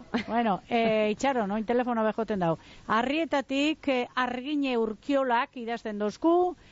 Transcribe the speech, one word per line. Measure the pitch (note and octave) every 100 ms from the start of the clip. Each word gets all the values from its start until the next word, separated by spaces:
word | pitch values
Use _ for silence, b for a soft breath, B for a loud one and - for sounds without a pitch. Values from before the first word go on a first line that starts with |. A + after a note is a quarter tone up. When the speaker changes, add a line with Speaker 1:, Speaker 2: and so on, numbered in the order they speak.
| -
Speaker 1:
<laughs> | A#3+ G#3
Speaker 2:
Bueno, | A3+ A3+ F#3 -
eh, | A#3+ A3+ G#3+ G#3+
itxaron, | G#3+ C4 B3+ G3
oin | G#3+ G#3+
telefono | A#3+ B3 A#3
bejoten | A3 G#3 A3 G#3
dau. | E3+ E3 B B -
Arrietatik, | G#3+ B3 D4+ E4 C#4+ - C4+ D4 D#4 -
eh, | B3+ A#3+ -
Argine | B3+ B3 B3+ D4+ C4+ A#3+
Urkiolak | A3 G#3+ - C#4 C4 A#3 C#4 C4
idazten | A3+ A#3 A3+ G#3
dozku, | G#3 - D#4+ E4+ F4+ - B